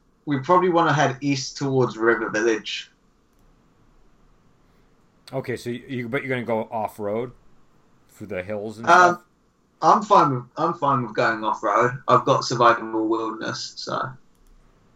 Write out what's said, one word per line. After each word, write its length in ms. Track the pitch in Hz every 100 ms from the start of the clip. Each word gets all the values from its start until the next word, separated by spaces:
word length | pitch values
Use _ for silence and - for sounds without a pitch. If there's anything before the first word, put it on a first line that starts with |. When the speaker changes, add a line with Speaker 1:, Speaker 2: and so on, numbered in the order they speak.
| _ _ -
Speaker 1:
we 140 | 139
probably 300 | 131 180 185
wanna 220 | 170 160
head 260 | 147 139 -
east 360 | 143 135 - -
towards 400 | 139 131 120 110
River 340 | 113 113 107
Village. 600 | 107 117 107 - - - _ _ _ _ _ _ _ _ _ _ _ _ _ _ _ _ _ _ _ _ _ _ _ -
Speaker 2:
Okay, 240 | 135 131 117
so 140 | 120
you, 380 | 120 - 131 120
but 140 | 135
you're 60 | 139
gonna 120 | 127
go 200 | 110 113 110
off-road 580 | 117 104 - 104 110 127 - _ - _ _ _ _ _
through 180 | - 104
the 160 | 95
hills 360 | 90 107 107 107
and 100 | 135
Speaker 1:
Um, 260 | 175 180
Speaker 2:
stuff? 100 | 175 _ _ _ _ _ -
Speaker 1:
I'm 200 | 156 220
fine 320 | 208 196 156
with, 100 | 127 - -
I'm 180 | 160
fine 280 | 170 139 131
with 100 | 120
going 300 | 107 120 110
off-road. 580 | 107 98 107 104 123 127 -
I've 160 | 123
got 180 | - 131
survivable 640 | - 120 120 110 110 110 110
wilderness, 680 | 113 110 110 123 - - -
so. 340 | - - - - - _ _ - _ _ _